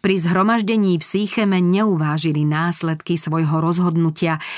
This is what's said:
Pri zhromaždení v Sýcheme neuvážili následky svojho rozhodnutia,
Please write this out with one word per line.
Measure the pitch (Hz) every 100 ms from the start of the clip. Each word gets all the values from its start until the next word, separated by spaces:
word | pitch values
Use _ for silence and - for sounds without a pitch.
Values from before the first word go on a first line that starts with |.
Pri | 196 190
zhromaždení | 170 185 202 233 208 226 196 175
v | -
Sýcheme | 196 208 - 208 185
neuvážili | 180 190 214 175 151 151 160 151
následky | 151 151 170 170 165 156 - 170
svojho | - 160 156 160
rozhodnutia, | 170 175 175 170 165 156 165 156 -